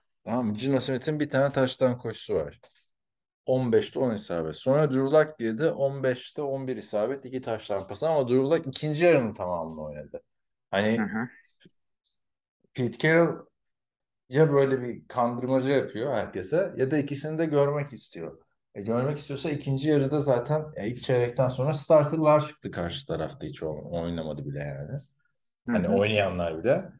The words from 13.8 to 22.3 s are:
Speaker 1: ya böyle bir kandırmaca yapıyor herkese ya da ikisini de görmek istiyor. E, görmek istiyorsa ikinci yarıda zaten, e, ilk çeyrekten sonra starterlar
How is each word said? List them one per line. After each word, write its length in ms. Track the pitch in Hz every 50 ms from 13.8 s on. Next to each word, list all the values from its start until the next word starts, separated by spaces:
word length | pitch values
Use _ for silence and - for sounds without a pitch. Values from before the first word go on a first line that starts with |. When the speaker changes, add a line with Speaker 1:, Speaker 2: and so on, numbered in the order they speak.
| _ _ _ _ _ _ _ _ _ _
Speaker 1:
ya 240 | 127 139 160 147 143
böyle 300 | 139 139 135 135 127 123
bir 260 | 120 107 - - _
kandırmaca 640 | - 123 120 120 120 120 123 123 131 131 127 135 143
yapıyor 420 | 135 - - - 104 117 143 131
herkese 600 | 107 92 87 - 123 117 - 147 170 196 180 -
ya 140 | 117 131 131
da 80 | 147 151
ikisini 400 | 135 143 147 135 - 156 160 156
de 80 | 165
görmek 460 | 156 143 143 143 143 147 147 143 143 120
istiyor. 460 | 104 - - - 87 82 78 82 - _ _ _ _ _ _ _
E, 80 | 110 101
görmek 360 | 110 113 120 127 143 147 147
istiyorsa 320 | - - 139 135 - 170
ikinci 380 | 147 139 - 143 135 135 143 156
yarıda 320 | 151 143 135 135 147 151
zaten, 440 | 135 139 127 120 - - 151 156 156 - -
e, 120 | - 98 107
ilk 140 | 120 - -
çeyrekten 460 | - 127 123 120 120 - - 131 127
sonra 260 | 127 - 127 147 156
starterlar 760 | 147 - - 165 151 147 143 160 160 156 151